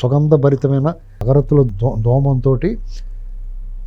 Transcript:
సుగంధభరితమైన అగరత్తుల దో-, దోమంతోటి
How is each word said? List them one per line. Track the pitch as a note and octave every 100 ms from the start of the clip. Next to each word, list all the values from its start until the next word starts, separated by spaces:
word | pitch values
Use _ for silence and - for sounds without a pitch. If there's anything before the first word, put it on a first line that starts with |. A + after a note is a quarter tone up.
సుగంధభరితమైన | A#2+ C#3+ D3+ D3+ C#3 C3+ C#3 C#3 C#3 E3+ - -
అగరత్తుల | - C#3 C#3+ D3
దో-, | C3 G2 A#2+ G#2
దోమంతోటి | A2+ B2+ C#3 C3 C3+ B2+ F3 A3+ - - - - - - - - - -